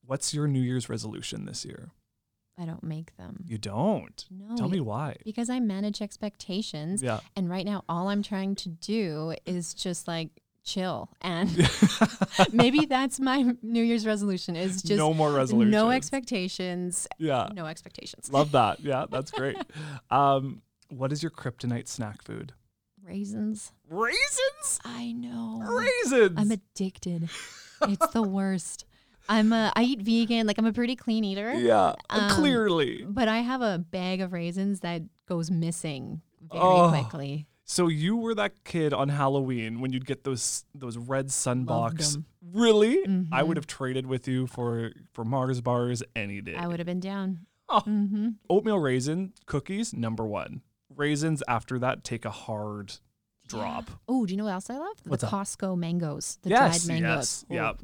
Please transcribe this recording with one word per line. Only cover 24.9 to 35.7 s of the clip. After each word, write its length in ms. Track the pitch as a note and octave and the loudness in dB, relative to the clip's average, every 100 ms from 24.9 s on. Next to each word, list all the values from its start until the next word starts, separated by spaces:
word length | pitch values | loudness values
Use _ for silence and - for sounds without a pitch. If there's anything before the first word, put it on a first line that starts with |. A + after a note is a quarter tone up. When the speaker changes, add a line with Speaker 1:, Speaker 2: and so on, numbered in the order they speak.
| A#3+ A#4+ | -10 -8
Speaker 2:
know. 500 | A#4 A#4+ A#3+ A4+ A4+ A4+ | -8 -8 -8 -8 -6 -4
Speaker 1:
Raisins. 680 | A#4+ B4 B4 F#4 B3+ G3+ E3+ | 0 0 0 2 6 6 6
Speaker 2:
I'm 140 | G#3 | 0
addicted. 800 | A3 - - F#3+ - F#3 E3+ E3 - - - - - C4+ | 0 -6 -6 -6 -6 -6 -4 -6 -8 -14 -18 -20 -2 -2
It's 200 | G3 D#4+ | 2 0
the 80 | A3+ | 2
worst. 640 | G#3 G3 G3 F#3 - - - _ _ _ - | 0 0 0 -2 -6 -12 -18 _ _ _ 0
I'm 240 | G#3+ A3 | 4 4
a, 180 | A3+ G#3+ - | 4 2 2
I 80 | |
eat 180 | B3 C4 | 2 2
vegan. 440 | G3+ A3+ A3+ A#3 G#3+ | 2 2 4 2 2
Like, 100 | G#3 | 2
I'm 80 | A3+ | 2
a 80 | |
pretty 220 | A3 A#3+ B3+ | 2 0 -2
clean 280 | - A3 | -2 0
eater. 300 | G#3 F#3+ A3 | 0 -2 -4
Speaker 1:
Yeah, 420 | - A#3+ G#3+ F#3 - - | 2 6 6 6 2 -2
Speaker 2:
Um, 200 | G#3+ G3+ | 2 4
Speaker 1:
clearly. 760 | G3+ D4 B3 G#3 E3+ C3 - - | 6 6 4 4 2 2 -2 -4
Speaker 2:
but 200 | G#3 A3 | 0 2
I 120 | A3 | 2
have 220 | A#3+ C4 | 0 0
a 160 | A#3 E3+ | 0 0
bag 420 | E3+ F#3 F#3 F#3 | -4 -4 -4 -2
of 120 | F#3 | -4
raisins 480 | F3+ E3+ F3+ G3 G3 | -4 -4 -2 0 -2
that 200 | E3+ E3+ E3 - - | -4 -6 -8 -14 -4
goes 220 | F3 D#3+ | -2 0
missing 720 | E3+ E3 | 0 0